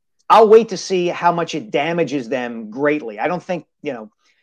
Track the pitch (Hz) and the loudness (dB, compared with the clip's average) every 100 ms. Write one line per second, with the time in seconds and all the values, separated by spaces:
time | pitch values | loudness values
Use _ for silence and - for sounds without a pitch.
0 | _ _ - 190 220 220 226 190 - 185 | _ _ 4 6 8 6 6 -2 -4 -2
1 | 175 - 175 170 165 156 110 - 151 175 | -2 0 0 0 -2 -6 -6 -4 -2 -2
2 | 151 143 113 127 120 117 107 117 147 151 | -2 -4 -6 -6 -6 -8 -12 -4 -2 -2
3 | 117 104 147 180 - 175 - _ 147 120 | -6 -8 -6 -6 -6 -10 -10 _ -12 -10
4 | 107 _ _ _ | -14 _ _ _